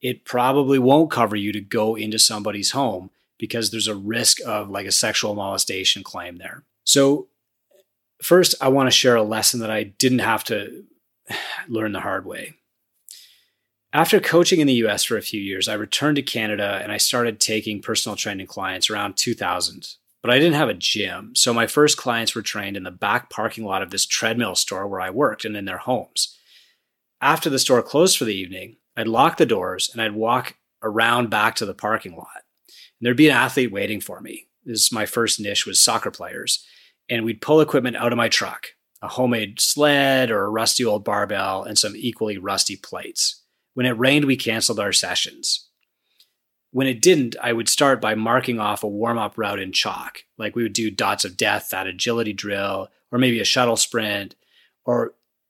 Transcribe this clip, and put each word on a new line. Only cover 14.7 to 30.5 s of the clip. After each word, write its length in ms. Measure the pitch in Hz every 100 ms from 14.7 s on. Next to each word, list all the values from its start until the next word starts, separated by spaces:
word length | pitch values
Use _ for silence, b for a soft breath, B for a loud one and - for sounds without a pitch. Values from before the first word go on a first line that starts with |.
| 120
U 120 | 110
S 160 | 104
for 140 | - 110
a 40 |
few 200 | - 107
years, 260 | 98 95 101
I 60 |
returned 420 | 107 107 - 147 143
to 60 |
Canada 580 | - 120 107 104 101 98
and 120 | 104
I 40 | 104
started 440 | - 123 117 107
taking 400 | - 107 110 101
personal 340 | - 107 110 101
training 320 | 107 98 92
clients 420 | 101 92 92 -
around 280 | 104 101 -
two 160 | 120
thousand. 520 | 110 92 90 - - - - _ _
But 100 | 113
I 80 | 127
didn't 140 | 170
have 160 | 151 127
a 40 |
gym, 640 | 87 - 107 92 85 110 127
so 180 | 127
my 140 | 117 113
first 300 | 147 151 -
clients 360 | 127 117 113
were 80 | 117
trained 360 | - 107 98 98
in 60 |
the 60 | 92
back 400 | 90 101 120 -
parking 360 | - 107 - 104
lot 160 | 95
of 80 | 98
this 160 | 98 -
treadmill 500 | - 113 117 107 87
store 320 | - 95 101
where 140 | 95
I 80 | 92
worked 340 | 110 147 -
and 140 | 110 104
in 80 | 95
their 140 | 90
homes. 580 | 123 120 - - - b b b b b _ _ _ _
After 300 | 135 156 160
the 100 | 135
store 220 | - 120
closed 360 | - 143 185 -
for 60 |
the 100 | 117
evening, 440 | 98 90 92 110 - _ 117
I'd 140 | 113
lock 260 | 113 160 -
the 100 | 135
doors 440 | 101 92 90 -
and 100 | 113
I'd 140 | 110 104
walk 400 | 110 123 -